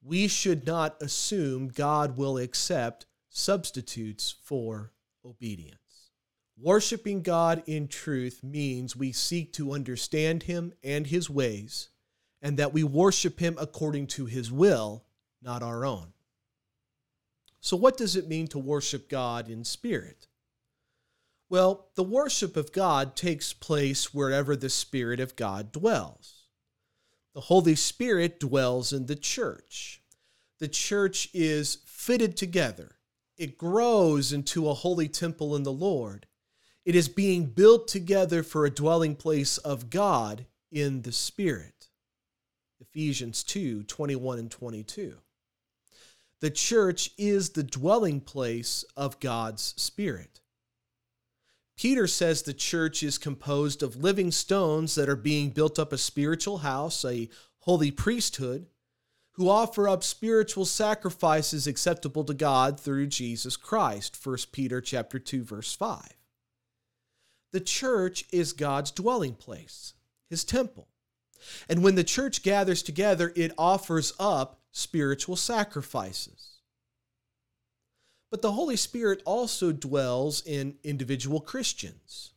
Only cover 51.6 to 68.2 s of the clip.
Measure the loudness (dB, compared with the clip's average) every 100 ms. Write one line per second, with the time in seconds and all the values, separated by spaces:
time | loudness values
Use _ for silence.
51.6 | _ -4 2 4 2 2 2 2 -2 -6
52.6 | -2 0 0 0 -2 -4 -6 -8 -2 0
53.6 | 0 0 -4 0 0 2 0 0 2 2
54.6 | 2 2 0 0 2 2 2 2 0 2
55.6 | 2 2 -2 -2 -2 0 0 0 -2 -4
56.6 | -4 -2 -2 -2 -2 -2 -6 -10 -20 _
57.6 | 2 4 4 2 0 2 -2 -2 -6 -6
58.6 | -10 _ _ _ _ _ _ 0 4 4
59.6 | 4 2 2 4 0 -4 2 4 4 0
60.6 | -2 0 2 0 -2 0 2 4 2 -2
61.6 | -4 0 0 0 -2 -4 -4 0 2 4
62.6 | 4 2 -4 -2 -2 -2 -4 -6 -6 -8
63.6 | -2 0 0 0 -10 -10 -8 -6 -8 -6
64.6 | -4 -4 -4 -4 -4 -8 -6 -6 -6 -8
65.6 | -8 -6 -6 -6 -14 -20 _ _ _ _
66.6 | _ _ _ _ _ _ _ _ _ -6
67.6 | -4 -2 0 2 2 -2